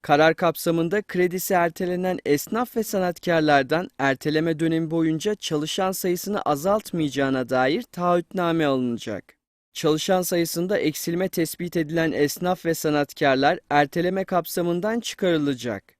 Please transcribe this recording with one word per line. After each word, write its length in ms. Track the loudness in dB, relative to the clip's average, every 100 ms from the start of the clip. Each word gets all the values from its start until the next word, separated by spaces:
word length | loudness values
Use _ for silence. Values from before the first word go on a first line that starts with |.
Karar 320 | 4 4 4
kapsamında 680 | 4 0 0 -2 0 0 -2
kredisi 520 | -2 0 0 0 0
ertelenen 640 | 2 2 -2 -4 -2 -2 -2 0
esnaf 500 | 0 0 -2 -2 -4
ve 60 |
sanatkarlardan 1040 | -2 -2 -2 -2 0 2 6 4 4 -2 -2 -2
erteleme 600 | 0 0 0 0 0 0
dönemi 320 | 0 0 0
boyunca 440 | 0 0 0 -2
çalışan 580 | -4 -2 -2 -2 -2 -2
sayısını 500 | -2 -2 -2 -2 -4
azaltmayacağına 1040 | -2 0 0 0 -2 -2 -2 0 0 0 0
dair 340 | 2 2 0
taahhütname 840 | -4 -2 2 2 0 -4 0 2
alınacak. 720 | 2 2 0 -4 -6 -10 -10 _ _ _ _
Çalışan 480 | -2 0 0 2 0
sayısında 560 | 2 0 0 -2 -2 0
eksilme 500 | 0 -2 -4 -2 -2
tespit 480 | -2 -2 -4 -4 -4
edilen 360 | -2 0 0
esnaf 520 | 2 0 0 -2 -2
ve 100 | -2
sanatkarlar 840 | 0 0 0 -2 0 2 4 2 0 _
erteleme 540 | 2 2 0 -2 -2
kapsamından 760 | -2 -2 -2 -2 0 0 -2 -4
çıkarılacak. 840 | -6 -2 2 2 0 -2 -6 -8 _